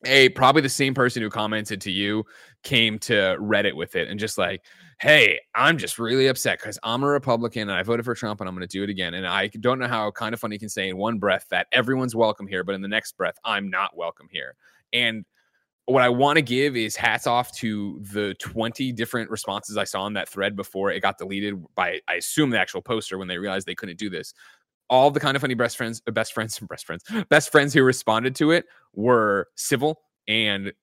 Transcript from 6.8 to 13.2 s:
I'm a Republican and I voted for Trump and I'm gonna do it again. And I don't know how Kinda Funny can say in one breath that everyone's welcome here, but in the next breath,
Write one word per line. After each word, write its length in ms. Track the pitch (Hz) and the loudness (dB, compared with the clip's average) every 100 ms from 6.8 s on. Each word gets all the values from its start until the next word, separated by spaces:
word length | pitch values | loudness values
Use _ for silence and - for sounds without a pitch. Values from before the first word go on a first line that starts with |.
I'm 200 | - 117 | -4 -2
a 40 | 143 | 0
Republican 560 | 143 131 117 117 120 104 | 0 0 0 0 -4 -4
and 40 | 95 | -4
I 60 | |
voted 220 | 95 117 117 | 0 -2 -2
for 100 | 117 | -6
Trump 260 | 113 104 | -6 -6
and 80 | 92 | -8
I'm 60 | 92 | -8
gonna 120 | 90 | -8
do 160 | 95 | -6
it 60 | 101 | -4
again. 220 | 95 90 85 | -4 -6 -4
And 120 | 90 | -2
I 200 | 95 101 | -2 -2
don't 320 | 110 117 131 | 0 0 0
know 80 | 123 | -2
how 240 | 120 107 | -2 -4
Kinda 260 | - 110 117 | -4 -6 -6
Funny 200 | 113 104 | -8 -8
can 100 | 107 | -10
say 200 | - 95 | -6 -4
in 80 | 92 | -2
one 220 | 104 113 | -4 -2
breath 280 | 98 95 - | 0 0 0
that 160 | 92 87 | -4 2
everyone's 420 | 127 120 131 127 110 | 2 2 0 -2 2
welcome 320 | 110 104 98 | 2 2 -6
here, 160 | 95 | -6
but 120 | 90 98 | -4 -4
in 60 | |
the 60 | 98 | -2
next 280 | 107 - | -4 -4
breath, 200 | - | -4